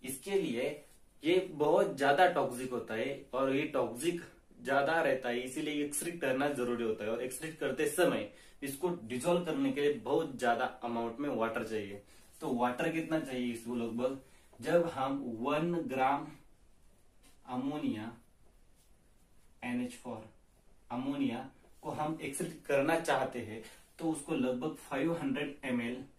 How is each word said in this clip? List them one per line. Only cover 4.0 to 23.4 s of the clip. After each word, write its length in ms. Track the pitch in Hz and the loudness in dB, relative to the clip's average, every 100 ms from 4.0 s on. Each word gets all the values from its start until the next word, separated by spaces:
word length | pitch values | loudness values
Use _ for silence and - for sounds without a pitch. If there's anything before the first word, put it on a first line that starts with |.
| 160 170 - - _ - | -2 -2 -8 -18 _ -14
ज्यादा 380 | - 135 143 165 | 0 2 4 4
रहता 280 | 151 127 127 | 4 2 0
है, 100 | 120 | -2
इसीलिए 460 | 127 151 147 147 143 | -2 -4 -2 -2 -2
एक्सक्रीट 360 | - 170 175 | -2 -4 -2
करना 280 | 139 131 143 | 0 2 2
जरूरी 340 | 127 123 120 | 0 0 0
होता 200 | 117 110 | 0 0
है। 60 | 107 | -2
और 140 | 113 | -2
एक्सक्रीट 360 | 127 - 160 - | -4 -6 -8 -4
करते 280 | 139 131 151 | -4 0 0
समय 460 | - 165 110 107 - - - | 4 4 4 -4 -12 -20 -10
इसको 260 | 139 135 180 | -8 -2 -2
डिसॉल्व 560 | 170 110 123 175 175 160 | -2 -4 -2 4 2 2
करने 260 | 143 139 | 0 2
के 100 | 135 | 4
लिए 120 | 143 | 2
बहुत 460 | 131 107 156 156 123 | 2 2 2 2 0
ज्यादा 260 | 120 117 123 | 2 4 2
अमाउंट 540 | - 117 117 117 113 | -2 -4 -2 -2 -2
में 100 | 143 | -2
वाटर 380 | 120 113 113 113 | 0 0 0 -2
चाहिए। 360 | 107 101 98 - - - - | -4 -4 -10 -16 -20 -20 -8
तो 120 | 156 | -2
वाटर 380 | 123 123 123 165 | 2 2 2 0
कितना 280 | 160 - 160 | 0 0 0
चाहिए 340 | 135 127 123 | 0 -2 -2
इसको, 220 | 113 113 120 | -4 -4 -2
लगभग 460 | 117 113 127 135 - - - - | -2 0 -2 -2 -12 -20 -20 -10
जब 240 | 117 170 165 | 2 4 4
हम 520 | 139 135 139 127 110 | 0 -2 -2 -4 -4
वन 360 | 127 151 170 170 | 0 0 0 -2
ग्राम 520 | 135 131 131 139 156 - - - - - - - - - - - - | -2 0 2 2 -2 -14 -20 -20 -20 -20 -20 -20 -20 -20 -20 -20 -8
अमोनिया, 720 | 127 139 151 123 107 113 - - _ - - - - _ - _ - - - - - | -4 -2 -2 -2 -2 -6 -12 -20 _ -20 -20 -20 -20 _ -20 _ -20 -20 -20 -20 -12
एन 180 | 123 123 | -4 -2
एच 120 | 123 | -2
फ़ोर 400 | - 123 113 110 - _ - - - - | -6 -10 -10 -12 -20 _ -20 -20 -20 -10
अमोनिया 600 | 120 277 - - 113 - - - - | -6 -4 0 0 0 -8 -16 -20 -14
को 80 | - | -8
हम 300 | - 151 160 | -4 -2 -2
एक्सक्रीट 440 | - 139 170 160 - | -6 -4 -6 -6 0
करना 340 | 139 143 165 | 2 4 2
चाहते 400 | 165 139 - | 2 0 0
हैं, 240 | 123 | -4